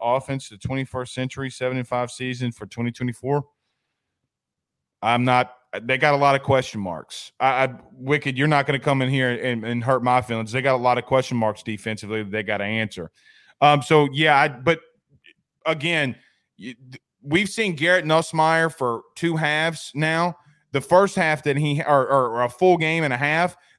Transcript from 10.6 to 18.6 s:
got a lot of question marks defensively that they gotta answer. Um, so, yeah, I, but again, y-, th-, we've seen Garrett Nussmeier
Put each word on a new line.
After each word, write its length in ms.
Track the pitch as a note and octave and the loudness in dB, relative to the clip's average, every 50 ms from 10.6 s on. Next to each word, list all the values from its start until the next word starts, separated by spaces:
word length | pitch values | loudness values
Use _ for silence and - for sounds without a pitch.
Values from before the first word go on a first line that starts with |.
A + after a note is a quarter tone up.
| B2+ | 0
got 120 | C3+ C3 | 0 0
a 80 | B2+ A#2+ | 2 2
lot 140 | B2 B2 | 2 0
of 80 | B2 A#2 | 0 0
question 320 | - C3+ C3 B2+ - B2+ | 0 0 0 0 0 -2
marks 260 | A#2+ A2+ G#2+ G#2 - - | -2 0 -2 -2 -4 -6
defensively 600 | - A2 G#2 - A2+ A2 G#2 - G2+ G#2+ A2 G#2+ | -8 -8 -8 -6 -8 -8 -8 -8 -8 -6 -6 -6
that 80 | G2 | -6
they 120 | G2 G#2+ G#2+ | -6 -6 -4
gotta 220 | F#2+ G#2+ G2+ G2+ | -4 -4 -4 -2
answer. 460 | G2+ A2 A2+ A2 G#2 - - E2+ D#2+ _ _ _ _ _ _ _ _ _ _ | -4 -4 -4 -4 -6 -6 -10 -14 -14 _ _ _ _ _ _ _ _ _ _
Um, 220 | C#3+ D3 D3 D3 C3 | 6 6 6 4 4
so, 260 | - E3 D3+ D3 C#3 | 4 4 4 4 4
yeah, 300 | C3+ C#3 D#3 D#3 D3 C#3 | 2 2 2 4 6 6
I, 80 | D3 D#3 | 4 2
but 320 | C3+ A#2+ B2+ D#3+ E3 D#3+ - _ _ _ _ _ _ _ _ - _ _ _ _ _ _ - | 0 -2 0 0 0 0 -4 _ _ _ _ _ _ _ _ -20 _ _ _ _ _ _ -4
again, 500 | D3+ D#3+ D#3 C3+ E3+ E3+ D#3+ C#3+ C3 G#2+ - _ _ _ _ _ _ _ - | -4 -4 -2 -2 -2 0 0 -2 -2 -4 -8 _ _ _ _ _ _ _ -20
y-, 160 | F2+ A#2 B2 - C3+ B2+ | -18 -18 -18 -18 -20 -20
th-, 120 | C3 - _ _ _ _ - | -20 -20 _ _ _ _ -6
we've 260 | C#3 D3 F#3 G#3 F#3+ | -2 0 0 0 -2
seen 280 | - - A3 G3+ E3+ | -2 -4 -2 -2 -2
Garrett 300 | C#3 C#3+ E3+ F3+ F#3 D#3+ | -2 2 2 2 2 2
Nussmeier 680 | D3+ D#3 D#3+ E3 - - D#3+ D#3 D#3+ D#3+ E3 | 2 2 2 2 0 0 2 2 4 4 2